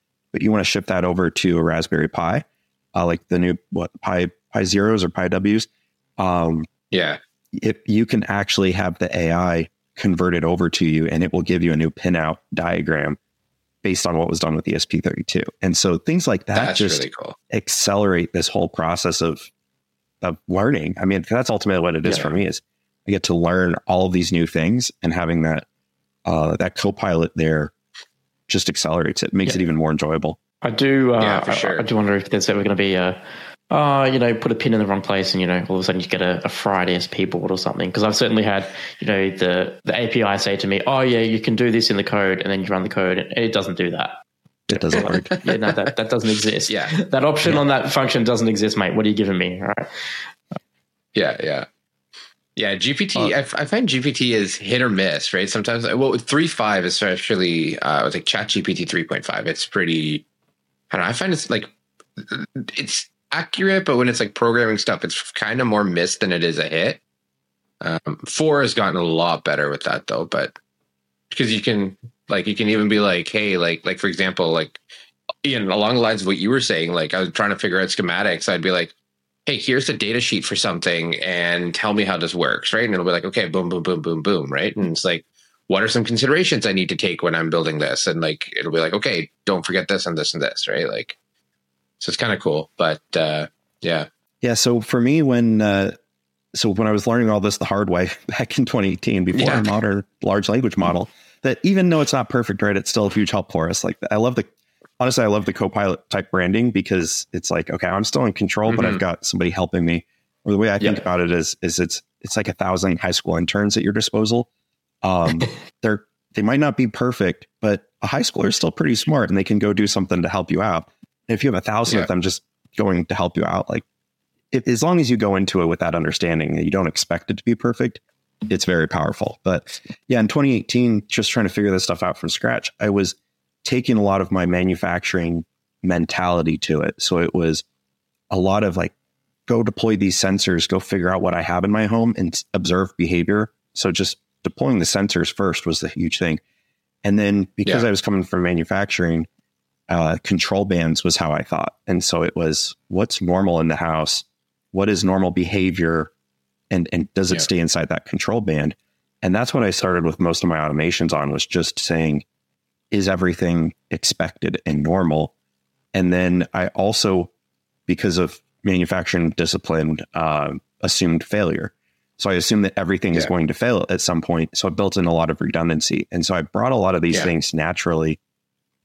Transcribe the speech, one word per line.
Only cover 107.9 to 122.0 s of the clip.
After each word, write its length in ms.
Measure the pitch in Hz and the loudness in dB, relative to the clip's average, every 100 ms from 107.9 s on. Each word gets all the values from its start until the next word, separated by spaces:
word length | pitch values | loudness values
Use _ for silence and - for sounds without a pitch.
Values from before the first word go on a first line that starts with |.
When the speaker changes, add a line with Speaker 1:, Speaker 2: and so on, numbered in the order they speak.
| 95 | 0
Speaker 1:
still 220 | 110 139 120 | 0 0 0
in 80 | |
control, 420 | - 104 - 107 117 | 0 -2 0 0 2
but 100 | 113 | 0
I've 80 | |
Speaker 2:
Mm-hmm. 60 | 92 | 0
Speaker 1:
got 260 | 95 85 - | -2 -2 -4
somebody 240 | 95 90 | -2 0
helping 360 | 92 90 90 85 | 0 -2 0 0
me. 200 | 85 - _ _ _ | 0 -4 _ _ _
Or 80 | 104 | 0
the 60 | 101 | 2
way 140 | 110 | 2
I 80 | 101 | 2
think 180 | 104 101 | 0 0
Speaker 2:
Yeah. 40 | |
Speaker 1:
about 180 | 92 90 | 0 0
it 120 | 85 | 2
is, 240 | 87 78 - | 0 -2 -4
is 180 | 90 80 | -4 -2
it's, 240 | 85 - - _ | -2 -4 -12 _
it's 140 | - 110 | -6 -4
like 120 | 101 | -4
a 60 | |
thousand 460 | - 95 92 95 82 | -4 -2 0 0 0
high 120 | 92 | -2
school 260 | 87 90 82 | -2 -2 -2
interns 400 | 85 101 104 107 | 0 0 0 0
at 60 | |
your 100 | - | 0
disposal. 560 | 107 - 107 107 120 120 _ _ _ _ _ | 0 -2 0 0 0 -2 _ _ _ _ _
Um, 400 | 92 92 82 82 117 - | 0 2 2 0 -4 -6
Speaker 2:
<laughs> 200 | - _ | -18 _
Speaker 1:
they're, 240 | 113 104 - _ _ | -2 -2 -6 _ _
they 80 | - | -2
might 180 | 107 139 | 2 2
not 180 | 147 113 | 2 2
be 100 | 123 | 0
perfect, 600 | - 123 123 92 - - _ | 0 -2 0 0 -2 -10 _
but 260 | 107 101 - _ | -2 -2 -4 _
a 60 | 104 | -4
high 140 | 139 | -2
schooler 280 | - - 196 | -2 0 0
is 60 | - | 0
still 160 | 165 | 0
pretty 240 | - 151 117 | 0 0 0
smart 340 | - 147 98 | 2 2 2
and 80 | 95 | 0
they 60 | |
can 140 | 95 104 | 2 2
go 160 | 104 | 2
do 140 | 101 104 | 2 2
something 340 | - 92 90 | 0 0 0
to 80 | 85 | 0
help 220 | 98 87 | -2 -2
you 100 | - | 0
out. 300 | 107 82 - _ _ _ - | 0 -2 -4 _ _ _ -4
And 60 | |
if 100 | 110 | 0
you 80 | 139 | 2
have 60 | 92 | 0
a 80 | - | 0
thousand 320 | 107 117 | 0 0
Speaker 2:
Yeah. 60 | 107 | 0